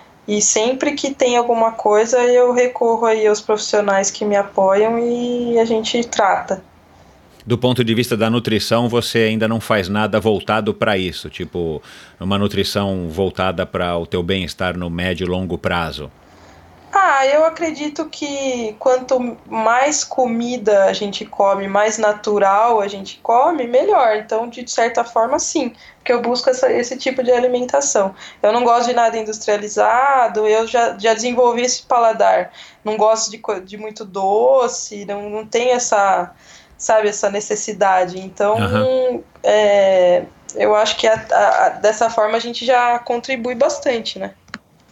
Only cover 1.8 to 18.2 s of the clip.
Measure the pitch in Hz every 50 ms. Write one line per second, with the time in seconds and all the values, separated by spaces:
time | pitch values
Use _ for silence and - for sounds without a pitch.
1.8 | - 208 208 208 226 226 262 247 247 247 247 247 247 247 247 247 247 247 247 -
2.8 | 247 226 226 226 233 226 220 220 214 208 208 208 - - 214 208 - - - 208
3.8 | 208 202 196 196 196 - - - 214 208 208 202 202 196 - 202 190 190 190 202
4.8 | 214 226 233 233 233 240 240 240 240 247 247 240 240 240 233 233 226 226 233 220
5.8 | 220 - - 240 233 240 - - 214 190 180 180 - - 190 185 - - _ _
6.8 | _ _ _ _ - - _ _ _ _ _ - - 107 120 - - 123 127 123
7.8 | 123 113 113 110 120 120 120 104 110 110 117 120 110 107 110 101 - - 117 117
8.8 | 120 117 113 120 110 - - 120 113 110 110 110 110 110 113 113 - - 113 104
9.8 | 92 87 101 107 107 107 101 107 90 110 104 92 - - 107 110 107 107 101 -
10.8 | 113 110 104 95 92 90 80 - - 76 - - 90 80 - 90 85 82 78 73
11.8 | - - - - - - - _ 87 95 101 101 101 101 98 95 95 - - 104
12.8 | 101 98 95 92 87 82 78 92 98 92 - - 92 92 87 87 92 - - 92
13.8 | 90 87 87 85 85 - - 90 87 85 95 95 90 - - - 92 90 85 90
14.8 | 87 85 85 87 87 92 90 82 92 87 90 92 95 85 87 - - 90 87 87
15.8 | 85 78 - 76 76 71 - _ _ _ - - - - - - - - - -
16.8 | - - - 403 381 349 285 269 269 269 285 302 311 330 320 320 339 320 302 277
17.8 | 294 302 294 330 339 311 - -